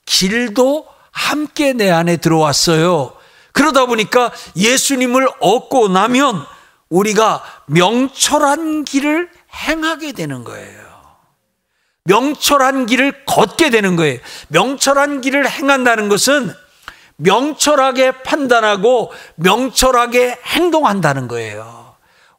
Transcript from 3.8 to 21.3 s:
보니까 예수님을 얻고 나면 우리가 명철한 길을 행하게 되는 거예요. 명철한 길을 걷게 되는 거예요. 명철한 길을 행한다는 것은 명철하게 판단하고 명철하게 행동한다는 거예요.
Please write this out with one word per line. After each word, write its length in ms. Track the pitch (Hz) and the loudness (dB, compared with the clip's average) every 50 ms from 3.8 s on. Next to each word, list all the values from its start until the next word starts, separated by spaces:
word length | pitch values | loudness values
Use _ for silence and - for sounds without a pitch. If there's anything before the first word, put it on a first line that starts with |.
| 254 | 2
보니까 460 | 247 233 220 208 - - 247 247 220 - - - - - | 2 0 -2 -2 0 2 0 0 0 -4 -10 -18 -10 -4
예수님을 720 | 156 202 226 262 262 - - 277 254 262 247 240 262 269 - - - | 0 0 2 2 2 0 0 0 0 0 2 2 2 0 0 -2 0
얻고 500 | - 175 214 254 247 - - 262 220 196 | 0 2 2 0 -2 0 2 2 2 4
나면 560 | 180 185 208 233 247 262 285 269 214 151 - - - - _ _ _ _ _ - | 2 2 2 2 2 2 2 2 0 -4 -8 -12 -20 -20 _ _ _ _ _ -2
우리가 540 | 160 180 208 214 208 208 220 202 160 135 - - - - - | 0 0 2 2 2 2 2 2 0 -2 -6 -14 -20 -18 -8
명철한 1200 | - 147 175 180 196 233 247 269 269 - - - - 277 302 294 277 285 320 330 311 302 311 277 | 0 2 2 2 4 2 0 -2 -2 -2 -4 -2 0 2 2 2 2 0 0 -2 -4 -4 -4 -6
길을 440 | - - 277 277 294 302 330 349 349 _ _ _ _ - | -2 -4 -2 0 0 -2 -2 -4 -6 _ _ _ _ -16
행하게 600 | - - 269 320 320 311 320 330 277 311 294 - | -10 -6 -6 -4 -4 -4 -6 -6 -6 -10 -12 -10
되는 300 | - 165 147 135 123 117 | -8 -8 -8 -8 -10 -12
거예요. 460 | 107 107 104 98 - 98 - - - - - _ _ _ _ _ _ _ _ _ _ _ _ _ _ _ _ _ _ _ _ - | -16 -16 -18 -18 -20 -20 -20 -20 -20 -20 -20 _ _ _ _ _ _ _ _ _ _ _ _ _ _ _ _ _ _ _ _ 0
명철한 840 | 160 196 233 262 294 285 - - - 285 277 262 262 269 269 254 | 2 2 2 2 0 -4 -2 -2 0 2 2 2 2 0 -2 -2
길을 400 | 208 240 233 269 277 - - - | 0 0 0 0 0 -2 -4 -6
걷게 440 | - - - 214 185 - - 330 294 | -2 2 2 2 0 2 0 0 2
되는 260 | 226 220 202 190 180 | 2 2 2 2 0
거예요. 240 | 165 160 147 127 120 - - - - - | 0 0 0 -2 -4 -10 -18 -20 -18 -12
명철한 760 | - 147 165 208 254 277 - - 269 277 277 285 285 285 269 | -4 -2 -2 0 -2 -4 -2 0 0 2 2 0 -2 -2 -4
길을 280 | 247 269 254 285 269 226 | -4 -2 0 0 0 -2
행한다는 600 | - - 269 277 277 262 247 247 226 214 208 202 | -4 -4 0 0 0 2 2 0 0 0 0 0
것은 440 | 208 175 - 247 285 294 240 165 - - _ _ _ _ - - - _ _ _ _ | 0 0 2 2 0 0 0 -4 -10 -14 _ _ _ _ -20 -20 -20 _ _ _ _
명철하게 1080 | - 147 185 190 233 269 311 294 - - 294 294 277 262 269 254 262 262 262 262 - - | -2 0 2 2 2 0 -2 -4 -2 0 0 2 2 2 0 2 2 2 0 0 -4 -6
판단하고 880 | - 302 311 277 240 240 233 220 214 208 190 190 240 254 233 180 - - - - - - | -4 -4 -2 2 2 2 2 4 2 0 2 2 2 2 2 0 -4 -10 -20 -20 -20 -8
명철하게 1040 | - 160 185 208 233 262 247 - - 247 262 254 240 240 240 233 247 247 247 240 - - | -2 0 0 2 2 0 -2 0 0 2 2 2 2 0 2 2 0 0 0 -2 -8 -10
행동한다는 840 | - - 302 349 349 320 311 285 220 202 196 160 147 139 135 127 | -6 -2 0 0 2 2 2 0 0 0 0 0 0 -2 -2 -6
거예요. 680 | 117 | -6